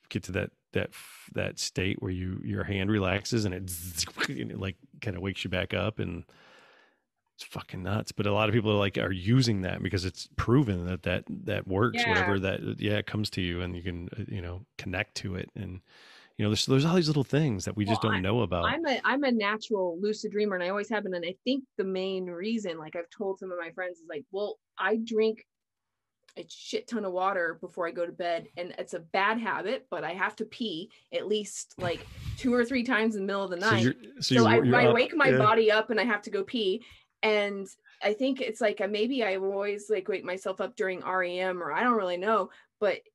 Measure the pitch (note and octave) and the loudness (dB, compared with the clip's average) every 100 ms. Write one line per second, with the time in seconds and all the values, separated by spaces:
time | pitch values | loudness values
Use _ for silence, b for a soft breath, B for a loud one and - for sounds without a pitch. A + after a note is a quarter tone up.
0 | - G#2 - F#2+ G2 _ _ G2 - - | -8 -6 -4 -4 -4 _ _ -2 -2 -8
1 | - - - - F#2+ - - - F#2+ - | -20 -20 -10 -6 -4 -4 -4 -2 -2 -2
2 | G2 F#2 F#2 F#2+ - G2+ - G2 F#2+ G#2+ | -4 -4 -4 -6 -4 -4 -2 0 2 2
3 | F#2 G2 - A#2 G#2 F#2 F#2 F2 F2+ - | 2 0 0 0 0 -2 -6 -8 -8 -6
4 | - - - C#3 A2+ A2+ F#2+ - _ - | -6 -4 -6 -4 -6 -6 -6 -8 _ -10
5 | G#2 F2+ G2 F#2+ F#2 F#2 F#2 F#2+ G2+ - | -8 -4 -4 -4 -2 -2 0 0 0 -2
6 | F#2+ F2 - B B B B B B B | -6 -6 -12 B B B B B B B
7 | B _ _ - - - - F#2+ F#2 G#2+ | B _ _ -18 -12 -12 -10 -8 -2 -2
8 | - - G2+ G2+ A2 A#2 G#2+ G2+ G2+ B2+ | -4 -2 2 4 4 4 4 4 2 0
9 | F#2+ F#2 F#2 C3 A#2 G2 F#2 F#2 F#2+ F#2+ | -2 0 4 6 6 2 0 -2 -2 -2
10 | F#2 - - - - C3+ A#2 F2+ F2 F2+ | -2 -6 -12 -4 2 4 4 0 -2 -4
11 | F#2 F2+ - - - G2+ F#2+ F#2+ A#2 - | -2 -4 -4 -10 -6 -4 -2 0 2 0
12 | - G#2 G2+ G2 F#2+ - G#2+ - G#2 G#2 | 0 2 2 2 0 -2 -4 -4 0 0
13 | - G#2+ G#2 - F2+ F2 F2+ F2 F2 F2 | -2 -4 -4 -2 -2 -2 -4 -6 -6 -8
14 | F2+ - G2 G2+ F2 F#2 - - G2 F#2 | -8 -10 -8 -8 -8 -10 -12 -12 -6 -4
15 | - - G2 F#2 - - F#2 F#2 _ B | -4 -6 -6 -6 -8 -10 -10 -12 _ B
16 | B B B - G#2+ G#2+ - C3+ D#3+ F3+ | B B B -2 0 2 4 4 4 4
17 | D#3 D3 A#2+ C#3 D#3 G2 G2+ G2+ G#2 A2 | 4 2 2 2 2 0 -4 -2 2 2
18 | A2 G2+ F#2+ A#2+ F#2+ F2 G#3+ D4 D#4 A#3+ | 2 2 2 2 2 2 0 0 0 0
19 | G#3 C4+ C4+ A#3 G3+ G#3+ - G3+ F3+ E3+ | 0 2 2 2 2 -2 -2 -2 0 0
20 | G#3 G#3 G#3 G3+ G#3 F3+ F3 G3+ G#3 G#3+ | -2 -2 -4 0 0 0 -2 -2 -2 -2
21 | G#3 F3+ E3+ F#3+ B3 C#4 - - F#3+ F#3 | -2 -4 -4 -4 -2 -2 -2 -4 -2 -2
22 | F#3+ F#3+ F3+ E3+ G#3+ A3+ G3 D#3+ D#3 F3 | -2 -4 -6 -6 -4 -4 -4 -8 -8 -10
23 | E3+ - G3 F#3+ F#3+ F3 E3 E3 F3+ F3 | -10 -6 -6 -4 -6 -8 -8 -6 -8 -8
24 | E3 D#3 - F#3+ G3+ - _ - F#3+ A3+ | -10 -12 -8 -6 -6 -8 _ -4 0 0
25 | A3+ G#3+ A3 A3 - _ _ _ _ _ | 0 2 2 0 -10 _ _ _ _ _
26 | _ _ _ F#3+ D#3+ - - A3 - A#3 | _ _ _ -18 -16 -16 -6 -6 -4 -6
27 | G3 F3+ F#3+ F#3 E3 E3 F3+ - E3+ E3+ | -4 0 0 0 -2 -4 -10 -6 -4 -2
28 | E3+ E3 F3 E3 - - F3+ - F#3 F3+ | -6 -4 -4 -4 -6 -10 -10 -8 -8 -10
29 | E3 F#3+ G#3 A#3 G#3 D3 F#3+ C4 - F3 | -4 0 2 2 -2 -2 -2 -6 -6 -6
30 | D#3 F#3 G3+ - G#3+ - A3+ D#3+ G#3+ b | -6 -2 -2 -4 -10 -6 -6 -6 -10 b
31 | b E3+ G3 G#3+ G3+ - - - F3+ D#3+ | b -4 0 -2 -2 -10 -12 -6 -4 -4
32 | - - - - B3+ B3 A#3+ C4 A#3+ G#3+ | -8 -12 -10 -2 2 2 2 0 2 2
33 | A3 G#3+ G3 G3+ F#3+ F3 G#3+ G#3+ B2 - | 2 0 -2 -2 -2 0 2 4 4 0
34 | - - - B2+ A2 A#2 B2 - - - | -8 -6 4 8 8 8 8 8 8 6
35 | D4 E4 C4+ C3 G#3+ A3+ G#3+ G#3+ G#3+ G#3+ | 4 4 6 6 6 6 6 6 4 0
36 | A3+ G#3 G#3+ G3 F#3+ A#3+ F#3+ A#3 B B | 2 0 -2 -4 -2 0 0 -2 B B
37 | B - A3 G#3 G3+ G3+ F#3+ - b b | B -2 2 2 2 -4 -10 -14 b b
38 | G#3 G#3+ C4+ C4+ B3 A3 G#3+ G#3 G3 G#3 | 0 2 0 0 -4 0 0 0 -2 0
39 | A#3+ C4+ G#3 F#3+ F#3+ G3 G#3 G#3 G#3+ G3+ | 0 2 0 0 0 -2 -2 -4 -2 -2
40 | F#3+ F#3 F3 F#3 G3 F#3+ F#3+ - F#3+ F3+ | 0 -4 -4 -6 -6 -4 -6 -4 -4 -4
41 | - F#3 F3 F3+ F#3 F3+ D#3+ E3 B3 A3+ | -2 0 0 0 -2 -2 -4 0 2 2
42 | F3+ F3+ G3+ G#3+ F#3+ B B - G3+ - | 0 -2 2 2 0 B B -2 0 0
43 | - | -6